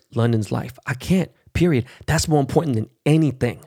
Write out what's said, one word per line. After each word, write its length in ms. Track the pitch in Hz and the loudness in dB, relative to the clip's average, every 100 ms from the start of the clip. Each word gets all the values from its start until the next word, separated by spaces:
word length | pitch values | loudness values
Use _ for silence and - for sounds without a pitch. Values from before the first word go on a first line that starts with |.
| _ | _
London's 380 | 117 117 113 101 | -2 0 0 -2
life. 260 | 123 - - - | -6 -8 -10 -8
I 80 | |
can't, 380 | 123 - 185 160 _ _ | -6 0 0 -2 _ _
period. 320 | - 175 131 - - - | 0 2 2 -2 -8 -4
That's 220 | 156 165 | -2 0
more 140 | 151 | 0
important 340 | 135 156 165 110 | 2 0 0 -2
than 140 | - _ 147 | -4 _ 2
anything. 560 | 156 151 127 120 87 | 2 2 0 -4 -4